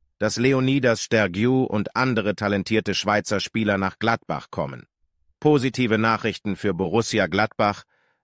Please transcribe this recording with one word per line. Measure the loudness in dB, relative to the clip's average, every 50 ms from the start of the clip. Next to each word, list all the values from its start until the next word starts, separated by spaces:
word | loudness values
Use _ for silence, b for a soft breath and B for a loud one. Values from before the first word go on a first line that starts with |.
| _ _ _ _
dass | -4 -2 0 2
Leonidas | 2 2 2 2 2 2 2 2 2 2 2 0
Stergiou | 0 0 2 2 2 2 0 0 2 2 2 2 0
und | 0 -2 -4 -4 -2 -2
andere | 0 0 2 0 0 0 -2 -2
talentierte | -2 0 0 0 0 0 0 0 0 0 0 -4
Schweizer | -2 0 0 0 0 0 -2 -4 -4
Spieler | -4 -4 -4 -2 0 0 0
nach | 0 0 -4 -4 -2
Gladbach | -2 -2 -2 -2 -4 -8 -8 -8 -8 -10
kommen. | -8 -6 -6 -6 -8 -14 -18 _ _ _ _ _ _ _ _ _ _ _
Positive | 2 4 4 4 2 0 -2 -2 0 0 2 2
Nachrichten | 2 0 0 0 -2 -4 -6 -4 -6 -6 -6
für | -2 -2 -2
Borussia | -2 -2 -2 0 0 0 0 0 0 0 0
Gladbach. | 2 2 0 0 0 0 -2 0 0 -2 -4 -12 _ _ _ _ _ _ _